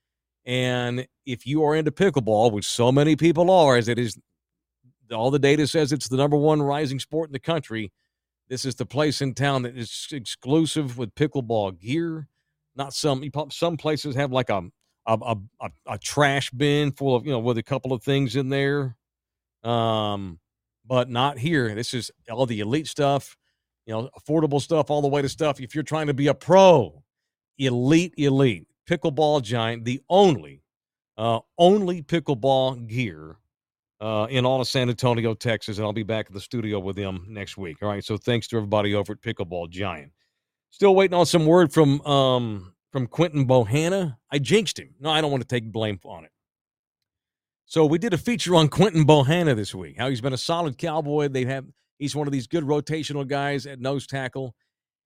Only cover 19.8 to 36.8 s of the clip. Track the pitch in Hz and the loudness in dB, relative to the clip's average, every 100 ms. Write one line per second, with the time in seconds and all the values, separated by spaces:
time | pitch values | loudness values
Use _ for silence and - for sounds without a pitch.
19.8 | 113 110 107 101 95 82 _ _ _ _ | 2 0 -2 -4 -8 -14 _ _ _ _
20.8 | 110 127 123 120 135 143 139 160 120 104 | _ -2 0 0 -2 0 -2 0 0 -4
21.8 | 120 127 104 - - 113 131 110 104 143 | -6 -6 -10 -14 -12 -2 -2 0 -2 -4
22.8 | 151 - 139 139 - - _ _ _ _ | -4 -2 0 0 -4 -18 _ _ _ _
23.8 | - 110 123 - - 160 156 143 - 165 | -10 -8 -8 -14 -2 0 2 0 0 0
24.8 | - 147 143 143 139 - 156 135 127 151 | 0 0 0 0 -2 -2 -4 -4 -8 -8
25.8 | 151 151 151 135 143 - - 185 190 160 | -6 -4 -4 0 0 0 4 8 10 8
26.8 | 92 - _ _ _ _ _ _ 135 120 | 4 -6 _ _ _ _ _ _ -2 0
27.8 | 127 165 175 - 143 135 135 92 - _ | 4 4 2 0 0 4 2 0 -8 _
28.8 | - 170 170 135 151 147 107 120 113 117 | -6 -2 -2 0 2 2 0 -2 -2 -4
29.8 | 117 127 - 180 202 123 76 69 _ _ | -6 -8 0 4 6 4 -4 -20 _ _
30.8 | _ _ _ - 113 113 - - 175 208 | _ _ _ -6 -2 -2 -4 4 6 6
31.8 | 185 180 147 170 147 131 135 135 131 123 | 2 -4 -4 -4 -2 -2 0 2 0 -4
32.8 | 113 117 117 78 78 - _ _ _ _ | -8 -6 -6 -6 -16 -20 _ _ _ _
33.8 | _ _ 107 107 110 131 127 131 123 135 | _ _ -4 -2 0 0 2 0 0 -2
34.8 | 123 120 127 117 117 110 123 110 - 101 | -2 0 0 0 -2 -4 -4 -4 -6 -6
35.8 | 107 107 101 110 107 98 - 123 107 104 | -4 -4 -4 -6 -6 -12 -10 -6 -4 -4